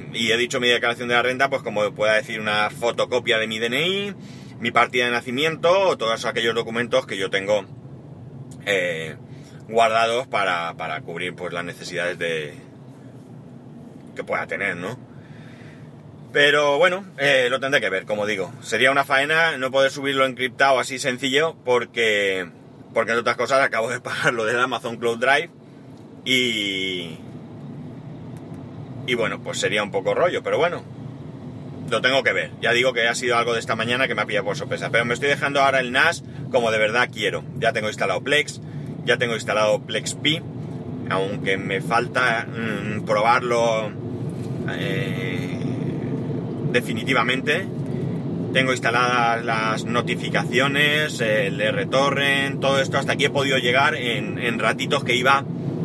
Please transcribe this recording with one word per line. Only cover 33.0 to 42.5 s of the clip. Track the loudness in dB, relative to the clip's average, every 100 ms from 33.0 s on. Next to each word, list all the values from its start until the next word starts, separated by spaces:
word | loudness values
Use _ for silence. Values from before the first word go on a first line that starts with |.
| 2
ha |
sido | 2 2 2
algo | 2
de | 0
esta | 0
mañana | -2 0 0 0
que |
me | 0
ha | 0
pillado | 0
por | 0 -4
sorpresa, | -4 -4 0
pero | 2 2
me |
estoy | 0 2
dejando | 2 2 4
ahora | 4 4
el | 2
nas | 4 4 2 -6 -10 0
como | 2 4
de | 4
verdad | 4 2 0
quiero. | 0 -2 -2 -6 -2
Ya | 0
tengo | 0 -2
instalado | -2 -2 0
Plex, | 2 2 0 -6 -12 -10 -10 -2 0
ya | 2
tengo | 2
instalado | 0 0 2 4 2
Plex | 0 -4 -4
Pi, | -2 0 0 -4 -10 -8 -10 -10 -8 -2
aunque | -2 0 -2 -2 -2
me | -2 -4
falta, | 0 -2 0 0 2 0
mm, | -4